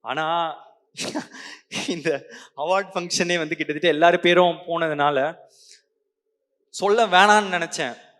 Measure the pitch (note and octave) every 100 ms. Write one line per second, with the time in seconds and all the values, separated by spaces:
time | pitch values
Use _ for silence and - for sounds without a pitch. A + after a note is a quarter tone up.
0 | - C#3 D#3 E3+ E3 D3 - _ _ -
1 | - - - - - - _ - - F3
2 | D3 C#3 - - - - D#3 F#3+ G3 F#3+
3 | F3 - F3 F3 D#3 D#3+ D3+ D3+ F3 D3+
4 | E3+ F3 E3+ F3 F3+ D#3+ - E3+ E3 D3
5 | D3 C#3+ C#3+ E3 - _ _ - _ _
6 | _ _ _ _ _ _ _ - F#3+ G#3+
7 | A3 F3+ G#3 G#3 G3+ F3+ E3 - C3+ A#2
8 | - _